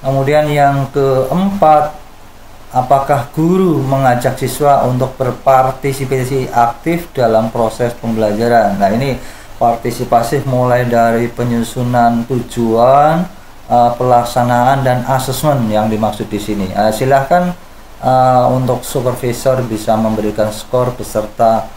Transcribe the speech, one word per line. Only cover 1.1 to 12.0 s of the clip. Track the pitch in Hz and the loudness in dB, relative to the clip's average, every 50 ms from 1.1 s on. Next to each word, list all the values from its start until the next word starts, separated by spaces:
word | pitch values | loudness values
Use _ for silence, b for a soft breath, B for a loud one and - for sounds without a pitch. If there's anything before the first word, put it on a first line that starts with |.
| 131 131 127 131 151 180 190 202 196 - 160 156 156 151 151 - - - - - - - - - - - - - - - - - - | 2 0 0 0 0 0 0 0 0 2 4 6 6 4 4 0 -6 -12 -20 -20 -20 -20 -20 -20 -20 -20 -20 -20 -20 -20 -20 -4 -4
apakah | 127 123 123 139 139 139 139 147 135 120 - | -2 2 2 2 2 2 0 -2 -2 -2 -6
guru | - 156 160 170 180 185 190 180 156 135 131 | -2 -2 0 2 2 2 2 2 2 0 0
mengajak | 131 139 135 135 127 123 123 - 135 127 | 0 0 2 2 2 2 2 0 -2 -4
siswa | - 139 127 - - 147 143 139 135 | -2 -6 -6 -4 0 2 4 4 4
untuk | - 123 127 127 131 123 - | 2 0 0 -2 -2 -4 -4
berpartisipasi | - 131 123 120 - - 135 135 131 131 131 131 - - 139 135 135 139 127 135 131 127 120 143 135 131 120 | -4 -4 -4 -4 -2 0 2 4 4 2 0 -2 -4 -4 -4 -4 -4 -4 -2 -2 -2 -2 -2 -2 -4 -4 -2
aktif | - 120 120 117 117 - - 165 170 170 170 - - | 0 2 2 2 0 -4 -4 -4 -4 -4 -4 -8 -4
dalam | 135 123 117 113 110 113 117 - | -2 0 2 2 2 0 0 -2
proses | 120 117 110 - - 123 120 117 - | -2 -2 -2 -2 -2 -4 -4 -4 -6
pembelajaran? | - 117 113 110 110 104 104 104 120 120 120 117 107 101 101 95 | -6 -6 -2 0 0 0 0 0 0 2 2 2 2 2 0 0
Nah, | 101 95 | 0 0
ini | 104 117 135 139 123 120 B B B B B B - - | 0 0 -2 -2 -4 -6 B B B B B B -8 -2
partisipatif | - 120 117 117 - 127 117 - 123 - 123 117 120 - 151 139 | 0 0 0 0 -4 -6 -6 -4 -4 0 0 0 0 0 -2 -2
mulai | 127 135 127 123 123 123 123 123 123 120 | -2 0 0 0 2 2 2 0 0 0
dari | 117 117 117 117 117 117 120 117 | 2 2 2 2 2 0 -2 -4
penyusunan | - - 120 123 120 117 113 113 - 127 123 120 123 123 | -4 -4 -4 -2 -2 -2 -2 -4 -4 -4 -4 0 2 2